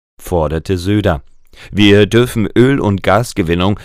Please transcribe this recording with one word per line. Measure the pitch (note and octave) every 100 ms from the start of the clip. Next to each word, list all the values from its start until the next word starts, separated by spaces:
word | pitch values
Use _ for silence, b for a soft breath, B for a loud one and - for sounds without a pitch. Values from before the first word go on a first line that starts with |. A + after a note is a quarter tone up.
| _ _
forderte | - F2 D2+ D#2+ - F#2
Söder. | F2+ G#2 G2 D2 - - _ B B
"Wir | - G#2 G2+ G#2
dürfen | A#2 B2 A#2+ G#2
Öl- | - B2+ C#3
und | G#2 G2
Gasgewinnung | - G2 A#2 - E2 E2+ F#2 G#2